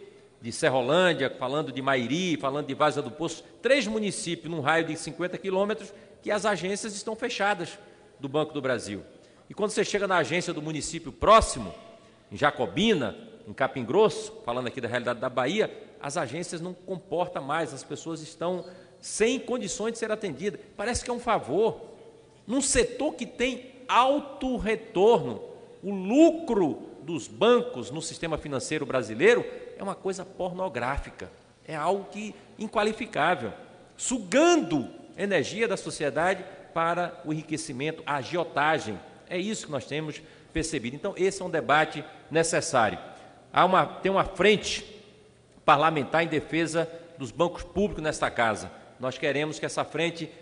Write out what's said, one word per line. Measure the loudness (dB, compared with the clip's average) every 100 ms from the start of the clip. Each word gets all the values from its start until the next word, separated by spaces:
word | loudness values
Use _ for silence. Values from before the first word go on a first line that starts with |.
| -20 -20 -20 _
de | -10
Serrolândia, | 0 2 4 4 4 4 2 -2 -2
falando | -4 -2 -4
de | -2
Mairi, | 0 0 0 0 0 0
falando | -2 -2 -4
de |
Várzea | 2 2 2
do | -4
Poço, | -6 -6 -6 -14 -6
três | 2 2 2
municípios | -2 -2 -4 -6 -6 -6
num | -2
raio | 2 2 2
de | -4
cinquenta | -8 -6 -6 -4
quilômetros | -2 0 0 -2 -8 -18 -20 -12
que | -4
as | 0 0
agências | 0 -2 -4 -6
estão | -8 -8 -6
fechadas | -6 0 0 0 -4 -10 -20 -20 -20 -10
do | -2
Banco | 0 0
do | -2
Brasil. | 0 0 -2 -8 -10 -20 -20 -20 -14
E |
quando | -4 -2
você | 0 0
chega | 0 2
na | 2
agência | 2 0 -2
do | -4
município | -6 -6 -6 -8 -10
próximo, | 2 8 8 8 -2 -8 -10 -18 -20 -20 -20 _
em | 0
Jacobina, | 2 2 0 2 4 4 0 -4 -14 -18 -16
em |
Capim | -2 -2 0 0
Grosso, | 4 4 2 -8 -10
falando | -6 -4 -4
aqui | -6
da | -2
realidade | -2 -2 -2
da | -2
Bahia, | 0 0 2 0 -4 -18 -12
as | -6 -4
agências | -4 -6 -8 -8
não | -8
comportam | -10 -10 -10 -4 -4 -2 -4
mais, | -2 -2 -2
as | -6 -10
pessoas | -10 -8 -10
estão | -10 -6 -4 -4 -8 -16 -20 -18
sem | -10 0 2 2
condições | -2 -4 -4 -4 -4
de | -4
ser | -4
atendidas. | -4 -4 -4 -6 -6 -12 -8
Parece | -4 -4 -4
que |
é |
um | -4
favor. | 0 0 2 2 2 0 -10 -20 -20 -20 -20 -18 -4
Num | 0
setor | 2 2 2 0 -2
que | -2 -8
tem | -2 -2 -2 -10 -14 2
alto | 6 6 4 -2 -6 -4 -2
retorno, | 0 -2 -2 6 6 6 4 -6 -10 -16 -20 -12
o | -6
lucro | -4 2 8 8 8 0 2 2 0 -8 -14
dos | -8 -8 -8
bancos | 2 6 6 2 -6 -8
no | -8
sistema | -8 -8 -4 -4
financeiro | -4 -4 -2 -4 0
brasileiro | -2 -2 4 6 6 2 -8 -14 -10
é |
uma | -8 -6
coisa | -6 -6 -10
pornográfica, | -6 -6 -4 -6 -4 -2 -4 -6 -12 -16 -16 _ _ -12
é | -4
algo | 0 -2 -4
que, | -10 -10 -12 -20 -10
inqualificável, | -4 0 0 -2 -4 0 2 2 -2 -10 -16 -20 -20 -8
sugando | -4 -4 2 6 6 6 4 -2 -2 -10 -16 -6
energia | 0 0 0 -2 0
da | 0
sociedade | -4 -4 -2 0 0 0 -6 -16 -8
para | -2 0 0 -2 -6 -6
o |
enriquecimento, | -6 -4 -6 -6 -4 -4 -4 -4
a | -4
agiotagem. | -2 -4 -2 2 2 2 -2 -8 -12 -20 -8
É | -6
isso | -4 -6 -6
que |
nós | -8 -6
temos | -6 -6 -10 -16 -20 -6
percebido. | -4 -2 -2 -4 -4
Então, | -6 0
esse | 0 0
é | -2
um |
debate | -2 4 4 4 -2 -12 -18 -2
necessário. | 0 2 0 2 4 4 2 -10 -18 -20 -20 -2
Há | 4 6
uma, | 6 4
tem | 0 0
uma | 2
frente | 0 4 6 6 2 -6 -8 -18 -20 -20 -20 _ _ 0 6
parlamentar | 6 6 4 2 2
em | 2
defesa | 0 0 0 0 0 -2 -6 -16 -12
dos | -10
bancos | 0 0 0
públicos | -6 0 0 0
nesta | -4 0 -2
casa. | 2 2 2 -4 -14 -20 -8
Nós | -6 -2
queremos | -2 0 -2 -4
que | -6
essa | -4
frente | -4 -2 -2 -4 -10 -14